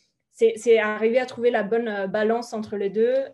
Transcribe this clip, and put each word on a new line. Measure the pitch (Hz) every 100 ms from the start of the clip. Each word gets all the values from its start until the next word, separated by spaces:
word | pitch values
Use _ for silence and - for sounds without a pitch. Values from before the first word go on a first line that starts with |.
| _ _ _
c'est, | - 226 220
c'est | 240 226
arriver | 214 214 226 247
à | 254
trouver | - 240
la | 226
bonne, | 202 226 233
euh, | 202 190
balance | 214 214 233 240
entre | 220 214 202
les | 202
deux | 190 233 262 269